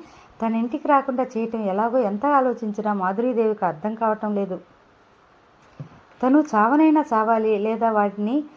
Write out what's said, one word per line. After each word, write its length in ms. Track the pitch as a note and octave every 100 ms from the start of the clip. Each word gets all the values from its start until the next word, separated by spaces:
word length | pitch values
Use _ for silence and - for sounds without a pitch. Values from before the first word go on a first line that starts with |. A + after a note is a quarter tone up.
| - - - - A3+
తన 100 | A3+
ఇంటికి 320 | A#3 D4 D4+
రాకుండా 360 | C#4 C4+ B3+
చేయటం 380 | B3 A3 A3+ A3+
ఎలాగో 360 | G3+ F#3+ A3+ B3+
ఎంత 280 | G#3 G3+ C#4+
ఆలోచించినా 680 | C#4 B3+ A#3 G#3+ G#3 G#3+
మాధురీదేవికి 720 | G3+ F#3 G3 B3+ A#3 A3 G#3 F3+
అర్థం 300 | D#3 G#3+ A3
కావటం 400 | A3+ G#3+ G#3+ G3+
లేదు. 240 | G3 F3 - _ _ _ _ _ _ _ _ _ _ - - - _ -
తను 200 | B3+ D4 D4+ G#3+
చావనైనా 500 | A3 D4 D#4 D4+ D4
చావాలి, 460 | A3 A3 A3+ A3 G#3
లేదా 320 | G#3+ A3 A3+
వాటిని 520 | G#3+ G3+ G3+ G#3 C#4+ D4+